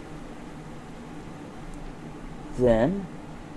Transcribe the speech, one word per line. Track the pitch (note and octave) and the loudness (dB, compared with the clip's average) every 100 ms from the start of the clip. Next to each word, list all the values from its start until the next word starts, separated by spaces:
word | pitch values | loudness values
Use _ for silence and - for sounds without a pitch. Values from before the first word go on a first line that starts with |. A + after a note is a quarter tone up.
| - - - - - - - - - - - - - - - - - - - - - - - - - A2 | -8 -10 -10 -10 -10 -10 -10 -10 -10 -10 -10 -10 -10 -10 -10 -8 -8 -6 -6 -8 -10 -8 -8 -8 -4 6
Then, | B2 A2+ B2 G3 F#3 - - - - | 8 10 8 4 -2 -6 -10 -10 -10